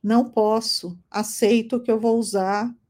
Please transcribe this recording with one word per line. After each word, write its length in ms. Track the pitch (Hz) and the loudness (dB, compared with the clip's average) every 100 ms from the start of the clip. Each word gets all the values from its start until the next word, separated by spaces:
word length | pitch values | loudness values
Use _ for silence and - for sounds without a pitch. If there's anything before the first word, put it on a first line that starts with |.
Não 260 | 202 233 247 | 4 2 2
posso, 680 | 233 214 220 220 - 175 175 _ | 2 2 2 -2 -6 -6 -14 _
aceito 720 | 208 214 - 214 233 226 247 | -8 -6 0 2 2 2 -4
que 100 | 240 | -2
eu 80 | 220 | 0
vou 180 | 226 226 | 2 0
usar 560 | 226 196 185 202 240 240 | 0 -2 0 0 -4 -8